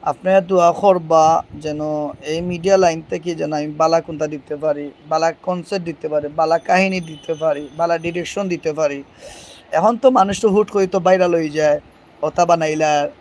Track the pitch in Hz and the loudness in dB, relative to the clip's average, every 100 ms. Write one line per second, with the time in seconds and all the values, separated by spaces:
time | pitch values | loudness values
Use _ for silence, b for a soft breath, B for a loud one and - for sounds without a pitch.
0 | - 143 185 190 175 185 170 165 202 180 | -6 -4 2 2 4 4 4 4 0 0
1 | 160 165 156 165 - 151 156 151 151 151 | 2 4 4 2 -2 -12 -10 -6 -4 -4
2 | 147 - 143 160 180 175 180 190 180 165 | -6 -10 -8 -6 -4 -4 2 4 4 2
3 | 156 180 160 165 156 151 151 151 160 165 | -6 -8 -6 -6 -4 -4 -6 0 2 2
4 | 160 156 151 151 - 147 151 147 147 - | -2 -6 -6 -6 -10 -6 -4 -4 -8 -16
5 | 151 156 165 165 - 180 170 196 170 151 | -4 -2 -2 -2 -6 -6 -4 -6 -6 -8
6 | 156 151 143 151 160 165 170 185 190 185 | -4 -4 -4 -2 0 0 2 2 2 -2
7 | 160 151 - 156 160 143 139 151 170 170 | -8 -16 -8 -4 -2 -2 -6 -4 -2 -2
8 | 170 175 165 - 196 170 160 151 151 139 | -4 -6 -8 -6 -6 -4 -4 -2 -2 -2
9 | 139 B B B B B - 156 196 240 | -12 B B B B B -4 2 2 4
10 | 262 254 196 190 220 196 208 202 190 190 | 4 4 2 2 2 2 2 0 0 2
11 | 180 185 180 170 156 147 151 147 - _ | 4 4 4 2 -2 0 2 2 -4 _
12 | _ _ 151 165 170 170 156 156 156 147 | _ _ -4 0 2 2 2 0 0 2
13 | 147 - | -2 -6